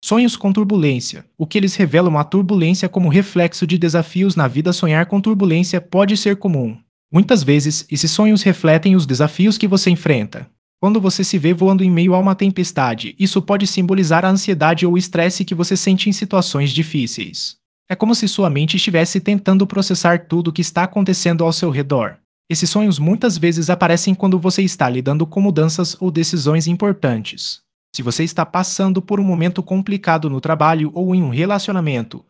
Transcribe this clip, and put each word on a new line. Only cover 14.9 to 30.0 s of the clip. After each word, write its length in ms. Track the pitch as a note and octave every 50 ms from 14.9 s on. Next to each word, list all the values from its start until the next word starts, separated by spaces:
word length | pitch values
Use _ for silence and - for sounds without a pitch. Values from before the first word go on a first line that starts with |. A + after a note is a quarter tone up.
| F3 F3+
estresse 460 | F#3 - - E3 E3 F3+ F#3 - G3
que 100 | - F#3+
você 200 | E3 F3 - G3
sente 340 | F#3 - - F#3+ F#3+ - G#3+
em 20 | G3
situações 580 | - - F#3+ - F#3+ F3+ - - C#3+ C#3+ C#3+
difíceis. 840 | B2 C3+ E3 D#3 - D3+ B2 A2+ - - G#2 F#2+ - - - - - _ _ _ _ _ _ _
É 60 | F#3
como 200 | F#3 - G#3+ A#3
se 140 | A3 - G3
sua 220 | - - G3+ F3
mente 260 | D3 C#3 D3+ D#3 -
estivesse 440 | F#3+ - - F3+ E3 E3 E3+ - G3
tentando 460 | - - G#3 G3+ G3 - F#3+ G3 G3
processar 600 | F#3+ - G3 F#3+ - F#3+ F3 - F3 E3+ E3+ E3+
tudo 220 | _ E3 E3+ E3+ E3
o 40 | D#3+
que 80 | -
está 240 | F3 - - - F3
acontecendo 600 | F3+ - G#3 G3 F#3 F#3+ F3+ - F3 E3+ E3 E3+
ao 80 | E3 D#3+
seu 180 | - - E3+
redor. 480 | C#3 C3+ C#3+ C#3 C#3+ C3 A2+ F#2+ F#2 - _ _ _ _ _ _
Esses 180 | F3 D3+ - E3+
sonhos 300 | - G#3 G#3+ G#3 F#3 C3+
muitas 400 | D3 D#3+ G3 A#3 - B3 F#3 E3
vezes 320 | D3+ E3+ E3 E3 E3 D3
aparecem 440 | F3+ F3 F#3 E3+ E3+ E3+ - - F#3+
quando 240 | F#3 - G3 F#3 F#3
você 220 | D#3+ F#3 F3+ -
está 260 | G3 F#3 - - D3+
lidando 400 | B2+ B2 B2+ B2+ C3+ C#3 D3+ E3
com 140 | D#3+ - G3
mudanças 560 | G3 G3+ F3+ D3+ D#3 D#3+ D#3 - F3+ E3+ - -
ou 120 | F#3 F#3
decisões 560 | D#3+ D#3+ E3 D#3 - F3 C3+ C#3+ D3+ D#3+ D#3
importantes. 960 | D#3+ F3 F3 - G3+ G3 G3+ - C#3 A#2+ A2 G#2 - - - - - - - _ _ _ _ _ _ _
Se 60 | - B2+
você 220 | A#2+ A#2+ - D#3+
está 200 | E3 - - E3
passando 560 | - - F3 F#3 - - - F#3+ F#3+ F#3+ F#3+
por 180 | F#3 - G#3 G3+
um 40 | G3
momento 380 | F#3+ F3+ E3+ E3 F3+ F3+ - F3
complicado 680 | - F#3 F#3+ F#3+ G3 G3+ G3